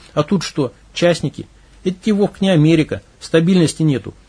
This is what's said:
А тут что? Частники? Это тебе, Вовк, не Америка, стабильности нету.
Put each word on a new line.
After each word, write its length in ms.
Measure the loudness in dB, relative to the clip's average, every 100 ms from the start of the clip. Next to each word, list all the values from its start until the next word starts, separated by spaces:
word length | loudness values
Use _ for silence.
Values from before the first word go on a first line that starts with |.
| -8
А 80 | -6
тут 220 | -2 -2
что? 280 | -4 -6 -6 -8 -18
Частники? 540 | -2 0 0 -4 -10 -16 _ _ _
Это 140 | -8 -6
тебе, 140 | -2
Вовк, 260 | 0 -2 -2
не 100 | 0
Америка, 520 | 2 4 2 0 -6 -12 _
стабильности 640 | -2 0 2 2 0 0
нету. 320 | -2 -2 -6 -16